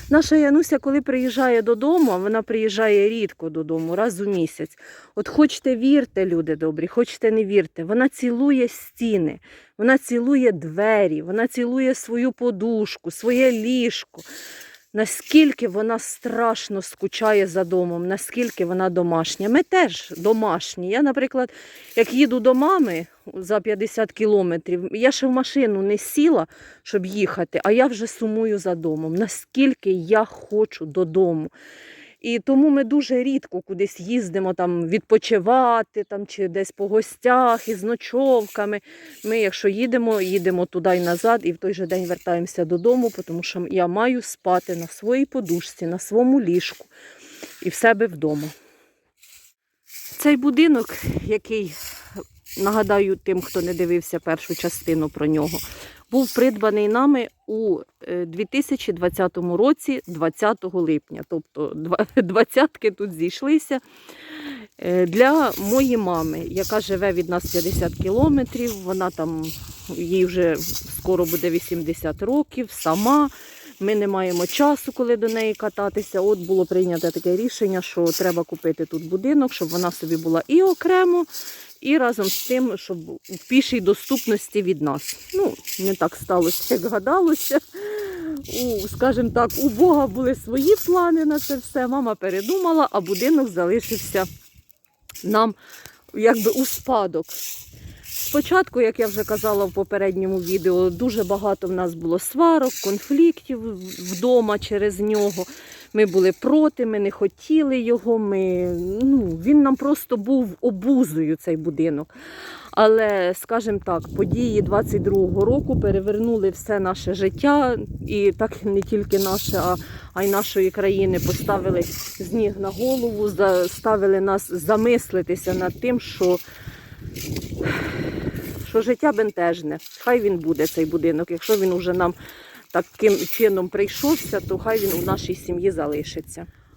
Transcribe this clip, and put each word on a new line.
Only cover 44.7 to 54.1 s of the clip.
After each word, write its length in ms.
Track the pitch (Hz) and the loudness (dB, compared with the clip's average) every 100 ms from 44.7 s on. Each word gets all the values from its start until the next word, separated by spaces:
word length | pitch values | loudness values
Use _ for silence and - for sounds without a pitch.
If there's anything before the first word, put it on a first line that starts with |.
| 170 | -8
на 100 | 165 | -10
своїй 400 | - 208 254 277 | -8 -2 0 0
подушці, 600 | 262 185 170 - - 170 | -2 -2 -4 -4 -8 -6
на 120 | 180 | -6
своєму 420 | - 214 254 269 | -2 2 4 4
ліжку 460 | 180 175 - - - - - - - - - - | 4 0 0 -8 -20 -20 -20 -20 -20 -20 -20 -10
і 60 | 180 | -8
в 60 | |
себе 320 | - 226 214 220 | 2 4 4 0
вдома. 420 | 160 151 147 151 - _ _ _ _ _ _ - - _ _ _ _ _ - - - | -2 -2 -2 -6 -12 _ _ _ _ _ _ -20 -20 _ _ _ _ _ -18 -16 -2
Цей 180 | 294 277 | 2 4
будинок, 600 | 285 247 330 262 - - - - | 4 4 6 4 0 -6 -6 -4
який, 500 | - 214 - 220 185 - - - - 208 - _ - - | -2 -4 -2 -4 -4 -10 -16 -16 -16 -16 -16 _ -16 -4
нагадаю 580 | 196 214 202 202 196 190 | 0 2 4 4 2 0
тим, 240 | - 185 | -2 -2
хто 220 | - 185 | -2 -4
не 120 | 175 | -2
дивився 440 | 175 175 175 - | -2 0 0 -2